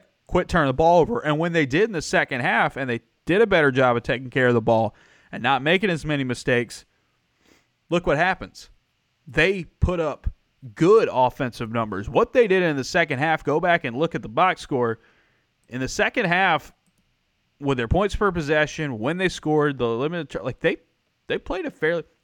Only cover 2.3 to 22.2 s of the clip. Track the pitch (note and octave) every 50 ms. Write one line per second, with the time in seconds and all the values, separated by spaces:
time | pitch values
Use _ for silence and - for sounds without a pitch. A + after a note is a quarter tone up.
2.3 | C#3 B2 C3 F3 A3 A#3 F3+ C#3+ - B2 C#3 B2+ A#2 A#2 - _ _ _ _ D3
3.3 | E3+ G#3 A#3 G3+ G3 E3 D3 C#3 B2+ C3 C3 B2 A#2+ A#2+ - - C3 B2+ C3+ B2
4.3 | - C#3 B2+ B2 A#2+ A#2 A2 A#2+ A2+ A2 A2+ G#2 - _ _ _ _ _ _ _
5.3 | - G#2+ A2 B2+ C3+ B2 C3+ D#3 F3+ F#3 A3 G3 E3+ C#3 B2+ D3+ D3+ C#3 C3+ B2+
6.3 | A#2+ - - - B2 A#2+ A#2+ - - - - _ _ _ _ _ _ _ _ _
7.3 | _ _ _ _ _ _ _ _ _ _ _ _ E3 F3 F3 F3+ C#3+ D3 F3 F#3
8.3 | F3+ - G2+ F2+ _ - - - _ _ _ _ _ _ _ _ _ _ _ D3
9.3 | A2+ D#3 D#3+ F#3+ G3+ F#3+ D3+ - _ _ - F3+ F#3 E3+ D#3+ D3 B2+ - - -
10.3 | - _ _ _ _ _ - A#2+ G2+ - D#3 F#3 G#3+ A3+ F3 A2+ F2 B2+ B2+ B2
11.3 | - - C3+ B2 - - A#2+ A2 A2+ A#2 A2+ G#2+ G2+ F#2+ G#2 - - E3+ A#3 -
12.3 | - C4 A#3 F#3+ F#3 F#3+ F3+ D#3+ D3 C3+ B2 - - F3+ E3 D#3+ C#3+ B2 D3+ D#3+
13.3 | D#3 D#3 - - C#3+ D#3 F3+ F3+ E3+ E3 - B2+ A2+ C3 E3 D#3+ - A#2+ G2+ G#2+
14.3 | A2 C#3 F3+ F#3 E3 - - - D3 B2+ A#2+ A#2 A2+ - _ _ _ _ _ _
15.3 | _ _ _ _ _ _ _ _ A#2 B2+ C3 B2 - - G3 A#3 - B3+ G#3+ E3
16.3 | F3 F#3 G3 F3+ D#3+ D3 - - _ _ _ _ _ _ _ _ _ _ _ _
17.3 | _ _ _ _ _ _ C#3+ C#3 C#3 A#2+ A#2 A2+ - F3 G#3 G3 - - G#3+ G3
18.3 | E3+ F3 D3 C#3 D#3 D3+ D3+ C#3+ - - D#3 C#3+ B2 G#2 G#2+ C#3+ E3+ F#3 F#3+ E3+
19.3 | - - - D#3 D3+ D3+ D3 D3 C#3 B2+ B2 A#2 A#2 A2+ C#3 D#3+ F3 E3+ D3+ -
20.3 | - - G2 C3 - - - E3+ - - _ _ _ _ _ _ _ _ _ -
21.3 | - - - - D4+ F#4 E4+ - - _ D#3 D#3+ E3+ E3 D3+ - _ _